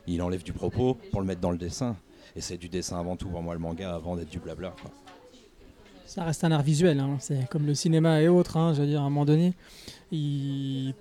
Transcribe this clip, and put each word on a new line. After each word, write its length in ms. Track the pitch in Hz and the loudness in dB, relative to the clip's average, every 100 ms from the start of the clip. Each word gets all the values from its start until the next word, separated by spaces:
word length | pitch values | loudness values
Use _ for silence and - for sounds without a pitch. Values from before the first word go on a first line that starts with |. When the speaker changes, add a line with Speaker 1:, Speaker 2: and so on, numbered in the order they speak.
| - | -6
Speaker 1:
il 160 | 87 | -2
enlève 220 | 87 92 | -2 -4
du 80 | 85 | -6
propos 460 | - 90 - 127 131 - | -4 -2 2 0 0 -4
pour 100 | 104 | -2
le 60 | 95 | -2
mettre 140 | 90 | -2
dans 100 | 90 | -2
le 60 | 87 | -2
dessin. 380 | 87 - 127 101 - - - - | -4 -4 -4 -6 -12 -20 -18 -12
Et 60 | |
c'est 160 | - 90 | -10 -10
du 100 | 87 | -8
dessin 320 | 90 85 90 | -6 -4 -4
avant 160 | 87 90 | -4 -6
tout 140 | 95 | -6
pour 120 | 87 | -6
moi, 120 | 85 | -6
le 60 | 85 | -6
manga, 340 | 82 85 95 85 | -6 -6 -6 -6
avant 220 | 82 87 | -6 -6
d'être 120 | 80 | -6
du 100 | 90 | -10
blabla, 340 | 85 80 90 85 | -10 -10 -10 -12
quoi. 100 | - - - - - - - - - - - - - | -16 -18 -20 -20 -20 -20 -20 -20 -20 -20 -20 -20 -14
Speaker 2:
Ça 160 | - | -6
reste 200 | 165 156 | -4 0
un 80 | 170 | 2
art 100 | 156 | 2
visuel, 380 | 143 151 180 143 | 4 4 4 4
hein. 180 | 135 139 | 2 -2
C'est 300 | - 139 127 | -4 -4 -2
comme 160 | 160 147 | -2 0
le 80 | |
cinéma 480 | 143 170 160 160 156 | 0 2 4 6 6
et 60 | 160 | 6
autres, 300 | 180 175 160 | 6 4 2
hein. 160 | 170 | 2
Je 80 | 147 | 2
veux 60 | 147 | 2
dire, 140 | 147 | 0
à 40 | 139 | 0
un 40 | |
moment 160 | 143 143 | 2 4
donné, 280 | 151 175 180 - - - - - | 4 4 0 -8 -20 -20 -20 -8
il, 840 | 160 147 143 139 139 135 135 135 131 | -4 -2 -2 -2 -2 -2 -2 -4 -4